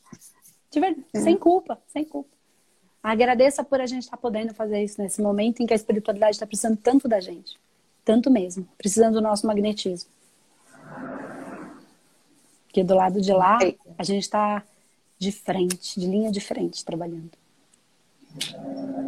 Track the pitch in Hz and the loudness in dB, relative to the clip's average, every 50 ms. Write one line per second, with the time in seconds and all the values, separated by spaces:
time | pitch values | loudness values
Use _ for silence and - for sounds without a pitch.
0 | _ _ - _ - - _ _ _ - _ _ _ _ - 302 330 381 330 262 | _ _ -20 _ -20 -20 _ _ _ -20 _ _ _ _ -2 0 0 0 -2 -4
1 | - _ - 208 208 320 349 392 - 339 349 370 349 - 233 - _ _ - 294 | -8 _ -4 0 4 4 4 6 6 4 4 4 2 -4 -12 -12 _ _ -6 -6
2 | 302 302 - 285 269 _ _ _ _ _ _ _ _ _ _ _ _ _ _ _ | -6 -6 -8 -12 -12 _ _ _ _ _ _ _ _ _ _ _ _ _ _ _
3 | - 214 226 220 247 247 254 226 262 285 277 - 269 - 277 262 254 240 254 254 | -4 -2 2 2 4 4 6 6 6 4 4 2 -2 0 0 0 0 -2 -4 -8
4 | 240 - - - - 240 208 214 226 226 214 - 220 214 214 208 208 202 208 - | -8 -10 -12 -6 -6 -4 -4 -4 -4 -6 -6 -6 -4 -2 -2 -2 -2 -2 -4 -6
5 | 202 185 - - 208 202 202 202 208 233 226 - 240 226 233 214 - - 220 214 | -6 -6 -2 -2 0 0 2 2 2 0 2 0 2 2 2 0 2 0 -2 0
6 | 214 - 208 202 220 214 208 - 220 208 - 202 - 226 220 214 - 233 254 277 | 0 -4 0 2 2 2 2 0 -6 -8 -6 -4 -2 -2 -2 2 2 4 4 4
7 | - 254 220 196 185 180 175 165 - - - _ _ _ _ _ _ _ _ _ | 4 4 0 0 0 -4 -14 -16 -16 -20 -20 _ _ _ _ _ _ _ _ _
8 | _ - 220 247 233 277 262 220 180 180 180 190 180 - _ _ - 202 - 220 | _ 4 4 4 6 4 4 2 2 -4 -6 -10 -12 -12 _ _ -4 -2 4 4
9 | 226 226 220 220 214 214 208 208 - 220 214 202 208 214 214 214 - 196 180 170 | 4 4 4 2 2 0 0 0 0 0 0 0 0 0 -2 -2 -4 -6 -6 -6
10 | - _ _ _ _ _ _ _ _ _ _ _ _ _ - - - - - - | -12 _ _ _ _ _ _ _ _ _ _ _ _ _ -20 -20 -20 -20 -16 -16
11 | - - - - - - - - - - - - - - - - - _ _ _ | -14 -14 -14 -14 -14 -14 -16 -16 -16 -16 -16 -16 -18 -20 -20 -20 -20 _ _ _
12 | _ _ _ _ _ _ _ _ _ _ _ _ _ _ - 190 185 175 190 185 | _ _ _ _ _ _ _ _ _ _ _ _ _ _ -2 0 2 4 4 4
13 | 185 185 185 208 190 190 196 185 185 185 214 240 190 180 - _ _ 175 165 - | 4 4 2 0 2 2 4 4 6 4 4 4 4 0 0 _ _ -20 -12 -8
14 | 185 190 196 202 180 - - 208 214 208 208 202 - _ _ _ _ _ _ _ | -4 -2 -2 -2 -2 -2 -2 0 0 0 -2 -4 -8 _ _ _ _ _ _ _
15 | _ _ _ _ 185 202 196 - - - 175 190 180 180 185 175 - - - 202 | _ _ _ _ -6 -6 -6 -6 -6 -4 -2 -2 -2 -2 -2 -6 -10 -10 -8 -6
16 | 180 185 190 208 220 220 196 196 - - - 254 180 170 - - - - 170 165 | -4 -2 -2 -2 -2 -2 -4 -6 -6 -6 -6 -6 -6 -6 -6 -10 -10 -10 -8 -8
17 | 175 170 170 165 160 165 _ _ _ _ _ _ _ _ _ _ _ _ _ _ | -8 -8 -10 -12 -14 -16 _ _ _ _ _ _ _ _ _ _ _ _ _ _
18 | _ _ _ _ _ _ - - - - - - 135 - - 135 - 269 - 135 | _ _ _ _ _ _ -12 -12 -10 -10 -10 -14 -12 -12 -10 -10 -10 -8 -8 -8
19 | 135 | -8